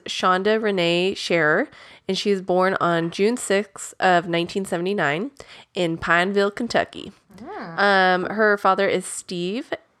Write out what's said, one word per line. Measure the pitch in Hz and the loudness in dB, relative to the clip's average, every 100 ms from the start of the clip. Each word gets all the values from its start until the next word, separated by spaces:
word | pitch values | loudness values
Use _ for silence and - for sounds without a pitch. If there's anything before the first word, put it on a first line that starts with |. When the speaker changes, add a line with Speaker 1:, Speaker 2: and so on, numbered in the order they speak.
| - | -8
Speaker 1:
Shonda | - 190 185 196 220 | -2 0 2 2 0
Renee | 220 196 170 175 185 - | 0 0 2 2 0 -2
Scherer, | - 170 151 170 285 - - - - | -2 2 4 2 0 -8 -20 -12 -6
and | 190 | -2
she | 208 | 0
was | 196 | 0
born | 185 180 185 190 | 0 2 2 2
on | 175 170 165 | 0 0 -2
June | 170 202 247 | 0 0 0
sixth | - 196 208 - - - | 0 -2 -2 -10 -16 0
of | 185 175 165 | 2 4 2
nineteen | 170 170 202 190 | -2 -2 -4 -4
seventy-nine | 175 180 202 147 151 262 - - - - | -4 -2 -2 0 -2 -6 -12 -20 -20 -10
in | - 170 165 | -4 -2 -2
Pineville, | - 170 185 202 202 | 0 2 2 0 0
Kentucky. | - 233 175 - - - - _ - | -2 -2 0 -2 -6 -16 -18 _ -20
Speaker 2:
Hmm. | 262 403 196 - | -16 -14 -8 0
Speaker 1:
Um, | 202 196 185 180 - | 2 4 4 2 0
her | 208 214 202 | 2 2 4
father | 196 190 196 | 2 2 2
is | - - | 0 -4
Steve, | - - 175 175 220 320 - _ _ | -12 -8 -6 -4 -6 -8 -10 _ _